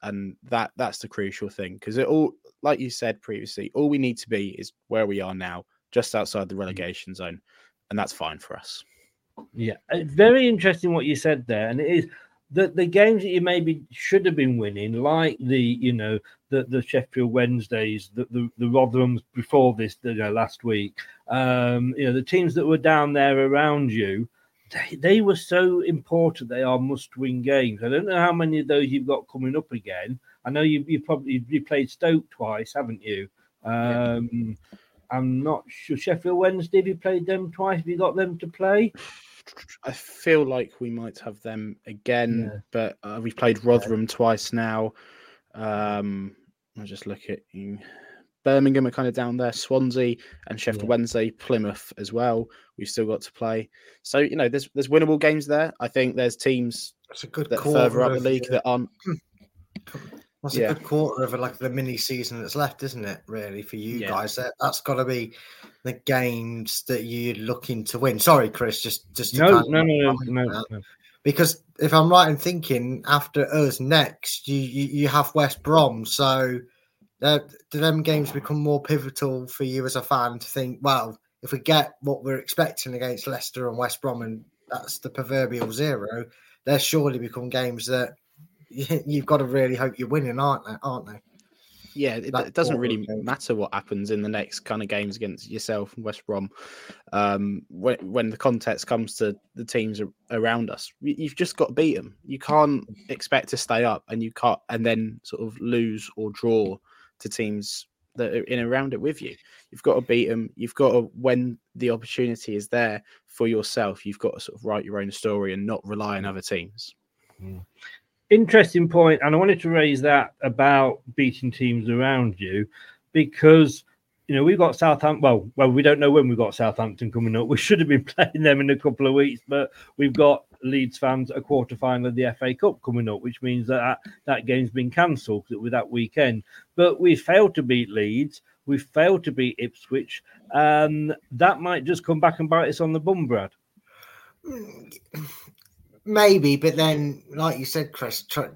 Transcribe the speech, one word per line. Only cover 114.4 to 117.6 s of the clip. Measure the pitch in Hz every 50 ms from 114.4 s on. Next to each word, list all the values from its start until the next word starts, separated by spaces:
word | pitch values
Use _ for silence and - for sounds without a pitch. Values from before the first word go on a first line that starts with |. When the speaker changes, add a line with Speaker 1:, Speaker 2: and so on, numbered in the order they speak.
Speaker 1:
sort | - - 104 107
of | 117
write | 110 104 104 -
your | - 101 101
own | 98 98
story | 98 - - 110 104 101 98 95
and | 92 98 101
not | 110 110 - -
rely | 98 104 104 107 104 101
on | 98 98
other | 98 95 92
teams. | - - 104 87 85 98 104 113 - - - _ _ _ _ _ _ _ _ _
Speaker 2:
Mm. | 92 95 95 92